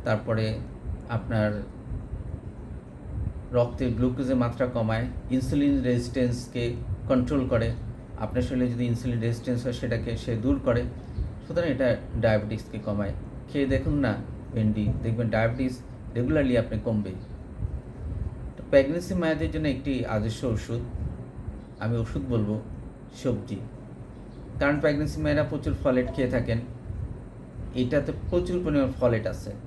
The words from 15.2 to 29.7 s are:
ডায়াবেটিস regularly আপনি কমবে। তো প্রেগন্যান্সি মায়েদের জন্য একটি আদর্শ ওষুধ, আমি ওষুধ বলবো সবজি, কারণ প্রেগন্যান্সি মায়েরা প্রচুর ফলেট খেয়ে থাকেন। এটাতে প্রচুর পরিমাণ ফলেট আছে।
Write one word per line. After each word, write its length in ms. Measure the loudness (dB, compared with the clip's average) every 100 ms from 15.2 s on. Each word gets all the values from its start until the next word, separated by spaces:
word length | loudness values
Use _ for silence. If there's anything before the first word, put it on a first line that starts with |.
| 2
ডায়াবেটিস 520 | 4 2 2 -2 -2 -10 -12 -6 -2
regularly 440 | 2 4 6 4
আপনি 200 | 2 -2
কমবে। 280 | 0 0 0 -6 -10 -12 -12 -6 -4 -4 -8 -10 -6 -4 -4 -6 -10 -10
তো 60 | 4
প্রেগন্যান্সি 440 | 6 6 0 0
মায়েদের 380 | 0 2 2 0
জন্য 160 | 0 0
একটি 380 | 0 0 -2 0
আদর্শ 380 | 0 0 0
ওষুধ, 380 | 0 0 -2 -4 -4 -4 -6 -6 -10 -10 -10 -10 -12 -6
আমি 180 | -2 0
ওষুধ 240 | 0 -2 0
বলবো 320 | 2 2 0 -4 -10 -10 -12 -16 -6
সবজি, 320 | -2 -2 -2 -6 -8 -12 -14 -14 -14 -14 -14 -14 -10 0
কারণ 200 | 2 4
প্রেগন্যান্সি 420 | 4 2 0 0
মায়েরা 220 | 2 4
প্রচুর 320 | 2 0 -2 0
ফলেট 320 | 4 4 2 0
খেয়ে 120 | 2
থাকেন। 320 | 2 2 0 -2 -10 -8 -6 -6 -8 -12 -14 -14 -10 -6 0
এটাতে 360 | 2 2 2 -4 0
প্রচুর 320 | 2 2 0 2
পরিমাণ 260 | 2 2
ফলেট 360 | 4 4 4 0
আছে। 240 | -4 -8 -10 -10